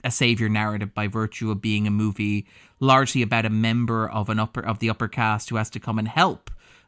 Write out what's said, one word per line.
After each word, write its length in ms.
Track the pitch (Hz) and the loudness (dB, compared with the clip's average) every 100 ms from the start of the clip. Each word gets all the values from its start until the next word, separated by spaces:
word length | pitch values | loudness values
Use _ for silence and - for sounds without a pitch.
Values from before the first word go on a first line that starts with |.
a 80 | 123 | -6
savior 380 | - 120 110 110 | 0 2 2 2
narrative 440 | 107 107 104 101 | 2 0 -2 -4
by 140 | 107 104 | -4 -2
virtue 440 | 110 107 - 110 | -2 -4 -4 -4
of 120 | 101 | -2
being 240 | 110 107 107 | 0 2 2
a 60 | |
movie 540 | 104 107 101 104 104 101 - - _ | 2 0 0 -2 -2 -4 -16 -20 _
largely 420 | 135 131 131 135 | 4 4 4 0
about 240 | 110 117 110 | 0 0 0
a 40 | |
member 600 | 110 113 117 117 113 110 | 2 2 2 0 0 -2
of 180 | 107 104 | -2 -2
an 120 | 110 | 0
upper, 200 | 110 - | -2 -4
of 200 | - 107 | -4 -2
the 100 | 113 | -2
upper 180 | 107 113 | -2 -4
caste 400 | - 110 107 - | 0 0 0 -2
who 80 | 113 | -4
has 140 | 107 | -4
to 100 | - | -6
come 180 | - 110 | -6 -4
and 100 | 107 | -2
help 420 | - 180 - - - - - | 2 0 0 -10 -14 -16 -20